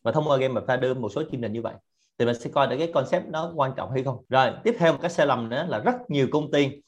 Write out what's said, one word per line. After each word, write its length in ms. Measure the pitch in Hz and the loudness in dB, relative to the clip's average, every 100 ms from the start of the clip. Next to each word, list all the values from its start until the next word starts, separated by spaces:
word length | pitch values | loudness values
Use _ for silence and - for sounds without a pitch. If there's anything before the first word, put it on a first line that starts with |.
Và 80 | 147 | -2
thông 160 | 156 151 | 0 2
qua 100 | 139 | 2
game 160 | 131 | 2
mà 80 | 117 - | 0 0
pha 80 | 127 | 0
đưa 180 | 127 | 0
một 160 | 131 107 | -2 -4
số 140 | 147 160 | -4 -6
chương 100 | 131 | -6
trình 120 | 110 | -6
như 80 | 113 | -6
vậy, 120 | 113 - _ _ _ - | -8 -10 _ _ _ 0
thì 60 | 120 | 0
mình 100 | 120 | 0
sẽ 100 | - | -2
coi 180 | 143 131 | 2 2
được 80 | 127 | 2
cái 140 | 165 | 0
concept 340 | 147 127 180 - | 0 0 -2 -2
nó 240 | 156 165 165 | -6 -4 -2
quan 160 | 135 135 | -2 -2
trọng 140 | - | -4
hay 120 | 131 | -2
không. 140 | 131 123 - | -2 -6 0
Rồi, 220 | 127 127 - | 4 4 2
tiếp 120 | 220 233 | -2 2
theo 120 | 165 | 4
một 60 | 143 | 4
cái 100 | 170 | 0
sai 160 | 170 143 | 2 2
lầm 220 | 120 113 | 2 0
nữa 160 | 127 175 | -4 -2
là 100 | 113 | -2
rất 300 | 165 247 - | -2 -2 -2
nhiều 180 | 143 131 | 0 2
công 200 | 151 147 | 0 0
ty 300 | 147 135 - | 2 0 -2